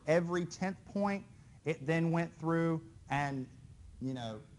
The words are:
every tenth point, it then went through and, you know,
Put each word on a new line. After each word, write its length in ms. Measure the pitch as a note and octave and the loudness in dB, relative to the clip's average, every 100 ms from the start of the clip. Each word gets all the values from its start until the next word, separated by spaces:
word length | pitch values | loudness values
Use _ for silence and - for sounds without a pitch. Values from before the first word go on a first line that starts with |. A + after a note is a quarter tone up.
| - | 4
every 400 | E3 E3+ F3 F3 | 4 4 0 -2
tenth 320 | - F#3 F#3+ - | -2 -4 -4 -6
point, 400 | G3+ G3+ G3+ - - - - | -2 0 -2 -6 -18 -20 -8
it 240 | - D#3+ C3+ | -4 -2 2
then 240 | E3 E3 | 4 4
went 260 | E3 E3+ - | 2 0 -2
through 440 | D#3+ E3 E3 D#3+ - - - | 2 4 4 2 -2 -14 -4
and, 380 | C#3 C#3+ C#3 B2+ - - - - - | 0 0 -2 -6 -10 -18 -18 -18 -6
you 120 | C3 | -4
know, 260 | C3 A#2 G#2+ - | -4 -4 -8 -12